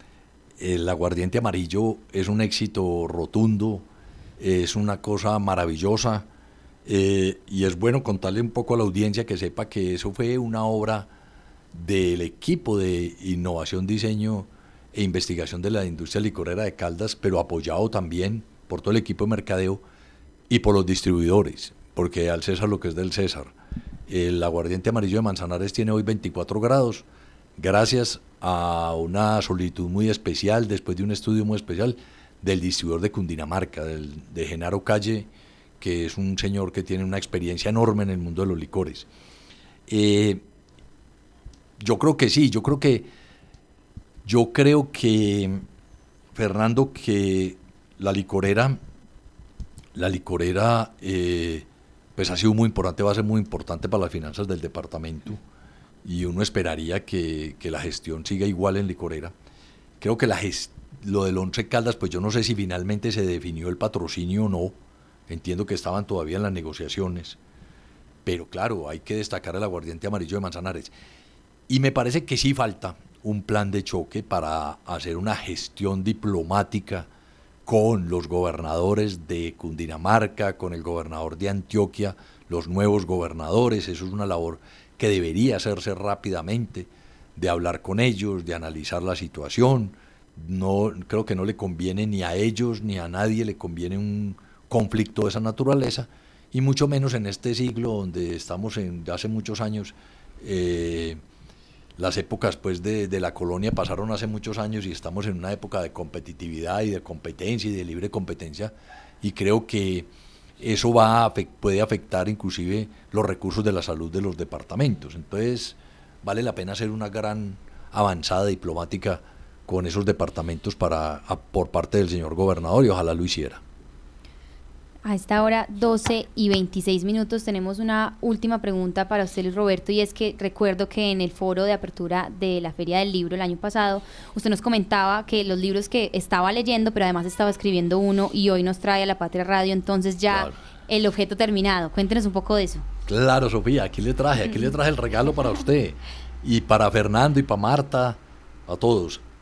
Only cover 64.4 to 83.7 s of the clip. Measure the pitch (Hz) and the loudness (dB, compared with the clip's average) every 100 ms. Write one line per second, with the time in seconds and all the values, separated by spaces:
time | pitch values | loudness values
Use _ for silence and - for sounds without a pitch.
64.4 | 107 90 92 - - _ - _ - 82 | 2 0 -2 -6 -18 _ -20 _ -12 -10
65.4 | 90 90 101 95 90 95 101 95 78 92 | -6 -4 -2 -4 -2 -4 -2 -4 -2 -2
66.4 | 104 92 80 76 76 - 92 87 80 - | -2 -4 -6 -10 -8 -4 -4 -4 -10 -18
67.4 | - - - - - - - - - 90 | -20 -20 -20 -20 -20 -20 -20 -10 -6 -6
68.4 | 80 92 113 101 73 80 - 107 104 92 | -6 -4 -4 -4 -6 -10 -6 -6 -4 -8
69.4 | 90 90 104 90 80 82 104 101 82 98 | -6 -4 -4 -6 -8 -8 -4 -4 -4 -4
70.4 | 95 85 92 85 - - - - - - | -6 -6 -8 -8 -12 -20 -20 -20 -20 -20
71.4 | _ _ _ 131 135 135 120 147 - 127 | _ _ _ 2 2 2 0 -2 -2 0
72.4 | 135 135 117 92 92 87 - - 107 104 | 0 2 -2 -2 -10 -12 -18 -12 -6 -4
73.4 | - 104 101 98 95 92 80 104 - 92 | 0 0 0 -2 -2 -4 -4 -6 -2 -2
74.4 | 78 80 73 78 - 85 87 85 104 98 | 0 -2 -4 -8 -8 -8 -6 -4 -2 -4
75.4 | - 87 - - 98 95 95 110 107 95 | -6 -8 -10 -4 -2 0 0 -2 0 0
76.4 | 82 98 98 104 - 95 82 - - - | 0 0 0 -4 -4 -8 -8 -18 -20 -20
77.4 | - - - 110 110 110 85 90 78 87 | -20 -18 2 4 6 4 0 -2 -2 0
78.4 | 90 78 82 82 92 104 107 87 80 87 | 0 -2 -4 0 2 2 0 -4 -8 -6
79.4 | 82 - 85 80 82 78 87 110 107 - | -6 -8 -10 -8 -8 -4 2 4 4 -2
80.4 | 101 92 92 85 82 85 80 80 80 82 | -4 -4 -8 -8 -6 -6 -6 -6 -8 -4
81.4 | 98 98 90 107 98 - 101 92 - - | -2 -2 0 0 0 0 -4 -4 -14 -20
82.4 | - 85 82 92 104 104 87 90 85 80 | -6 -6 -2 2 4 4 2 -2 -2 -6
83.4 | 78 104 120 | 0 2 4